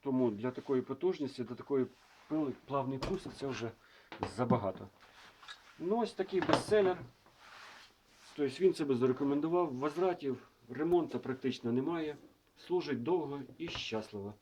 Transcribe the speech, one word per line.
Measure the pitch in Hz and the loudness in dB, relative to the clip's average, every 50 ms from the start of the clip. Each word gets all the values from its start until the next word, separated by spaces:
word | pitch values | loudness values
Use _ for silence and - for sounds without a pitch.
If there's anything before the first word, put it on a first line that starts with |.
| _ | _
тому | 143 131 127 127 120 | 0 2 4 4 2
для | 104 101 110 127 | 2 0 -4 -4
такої | 123 - - - 139 127 127 | -6 -6 -4 0 0 0 0
потужності, | - 135 - - 180 185 170 147 127 - - 123 | -2 -6 -2 0 -2 0 0 -4 -6 -6 -8 -8
для | 107 123 | -8 -8
такої | 113 - - 143 135 123 123 - _ - - - - - - | -12 -6 -2 0 0 0 0 -4 _ -20 -20 -20 -20 -10 -4
пили, | 151 156 156 139 131 - - | -2 -2 -2 -2 -4 -8 -8
плавний | - 135 139 135 127 135 131 | -4 -2 -2 -2 -2 -4 -4
пуск, | - - 190 190 - 147 - | -4 -4 -4 -4 -6 -10 -10
це | - 139 | -8 -6
вже | 139 127 110 113 117 - _ _ - - - - _ - - - - - | -6 -4 -4 -6 -6 -8 _ _ -20 -20 -20 -20 _ -8 -6 -6 -6 -2
забагато. | - 247 233 196 - 101 95 95 - 101 101 _ _ - - - - - - - - - - - - - - - - | -2 4 4 4 4 4 0 -4 -4 -10 -16 _ _ -20 -20 -20 -20 -20 -20 -20 -20 -18 -18 -18 -18 -18 -20 -14 -6
Ну, | - 175 208 233 | -2 0 2 2
ось | 233 - - | 0 -2 -2
такий | - 190 190 190 185 | -4 -6 0 0 0
бестселер. | 170 - - - - - 208 214 196 185 180 170 143 - - _ _ - _ _ - - - - - - - - - - _ _ _ _ _ - - - - | 4 4 4 4 4 4 6 6 6 6 2 0 -6 -16 -18 _ _ -20 _ _ -20 -20 -20 -20 -20 -20 -20 -20 -20 -20 _ _ _ _ _ -20 -20 -18 -4
Тобто | - 147 135 131 160 180 | -2 -2 -2 0 4 4
він | 190 165 | 4 4
себе | - 160 143 135 | 4 2 2 4
зарекомендував, | 120 123 131 127 131 143 139 143 143 147 160 170 180 175 156 131 | 4 4 4 4 4 2 2 2 2 2 2 4 4 2 2 0
возвратів, | 123 135 151 147 170 180 190 175 170 151 139 127 123 - - _ _ _ - | -2 -2 -2 0 2 2 2 2 0 -2 -4 -4 -4 -6 -18 _ _ _ -12
ремонту | 123 127 151 170 175 175 156 127 - 123 | -4 -2 0 4 4 4 2 2 -4 -6
практично | - 135 127 127 - 135 123 - - 120 117 | -4 -4 -6 -2 -2 -2 -2 -2 -2 0 0
немає. | 123 135 160 170 165 156 151 147 135 - - _ _ _ _ _ | 2 0 0 -2 -2 -4 -4 -6 -10 -14 -20 _ _ _ _ _
Служить | _ - - 170 180 151 143 143 117 117 | _ -6 -2 -2 0 0 0 -4 -2 0
довго | 139 180 175 156 139 143 143 131 127 - - | 2 2 2 2 -2 -6 -8 -8 -10 -10 -10
і | 160 170 | -10 -8
щасливо. | - - - - 113 110 107 - - 104 98 101 107 - | -8 -8 -8 -4 -4 -4 -6 -6 -8 -8 -8 -8 -10 -12